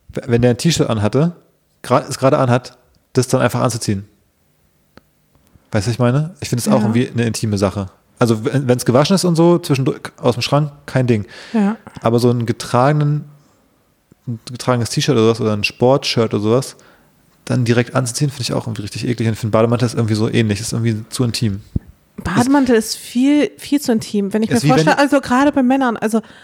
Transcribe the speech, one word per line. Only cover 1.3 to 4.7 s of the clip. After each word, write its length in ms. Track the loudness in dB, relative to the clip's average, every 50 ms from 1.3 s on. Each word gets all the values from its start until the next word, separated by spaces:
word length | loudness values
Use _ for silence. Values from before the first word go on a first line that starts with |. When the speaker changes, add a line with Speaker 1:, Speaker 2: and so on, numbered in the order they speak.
| -2 -6 _ _ _ _ _ _ _ _ -2
Speaker 1:
gra-, 240 | 0 0 0 0
es 100 | -2 -6
gerade 200 | 0 2 2 2
anhat, 400 | 2 2 2 2 0 -2 -6 -16 _ _ _ _ _ _ _
das 160 | _ 0 0
dann 140 | 2 0 0
einfach 180 | 0 0 0 0
anzuziehen. 480 | -2 -2 -2 -4 -4 -4 -4 -4 -6 -12 _ _ _ _ _ _ _ _ _ _ _ _